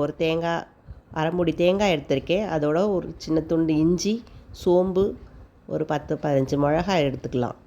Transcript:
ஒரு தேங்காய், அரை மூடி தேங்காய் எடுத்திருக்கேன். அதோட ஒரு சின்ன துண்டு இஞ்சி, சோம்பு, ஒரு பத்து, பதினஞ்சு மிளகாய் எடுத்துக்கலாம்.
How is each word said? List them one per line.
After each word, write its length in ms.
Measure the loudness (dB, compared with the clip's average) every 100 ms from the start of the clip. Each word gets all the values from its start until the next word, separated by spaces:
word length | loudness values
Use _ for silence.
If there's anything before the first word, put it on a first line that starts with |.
ஒரு 100 | 0 0
தேங்காய், 420 | -2 0 -2 -4 -6 _ -20 -20 -10
அரை 200 | -4 -2
மூடி 220 | 0 0 2
தேங்காய் 320 | 2 4 2
எடுத்திருக்கேன். 520 | 2 0 -2 0 -2 0
அதோட 240 | 0 0 2 2
ஒரு 140 | 0 -4 -8
சின்ன 180 | -2 -2 0
துண்டு 240 | 0 2 2
இஞ்சி, 300 | 2 2 0 -4 -6 -20 -20 -4
சோம்பு, 420 | 2 4 2 0 0 -4 -16 -20 -20 _ -6
ஒரு 200 | -4 -2
பத்து, 220 | -4 -4 -4
பதினஞ்சு 360 | 0 0 0 0
மிளகாய் 420 | 2 2 2 2 0
எடுத்துக்கலாம். 500 | -2 -4 -2 -4 -6